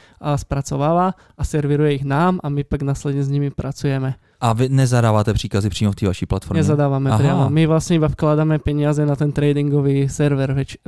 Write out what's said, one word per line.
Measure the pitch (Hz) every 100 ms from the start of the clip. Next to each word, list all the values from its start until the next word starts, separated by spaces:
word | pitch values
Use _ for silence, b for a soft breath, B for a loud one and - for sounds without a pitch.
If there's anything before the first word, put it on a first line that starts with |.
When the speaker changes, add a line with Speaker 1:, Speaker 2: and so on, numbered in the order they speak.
| b b
Speaker 1:
a | 151 143
spracováva | - 139 - 139 147 170 185 - b -
a |
serviruje | - 156 143 147 151 139
ich | 139
nám | 139 180 185
a | 147
my | 143
pak | 143 143
následne | 139 139 143 139
s | 139
nimi | 143 139
pracujeme. | - 131 - 143 135 131 131 b b
Speaker 2:
A | 120 113
vy | 131
nezadáváte | 135 127 123 117 107 104 101
příkazy | 104 101 101
přímo | - 107
v | 98
té | 101
vaší | 92 87
platformě? | 95 - 165
Speaker 1:
Nezadáváme | 147 147 143 135 135
Speaker 2:
Aha. | 110
Speaker 1:
priamo. | 139 - -
My | 151 160
vlastne | 160 - 165
iba | 151
vkladáme | - 151 151 156 151
peniaze | - 147 147 147
na | 147
ten | 139 147
tradingový | 143 147 143 143 147 139 139 139
server | - 147 139 135 139
väč-, | 135 -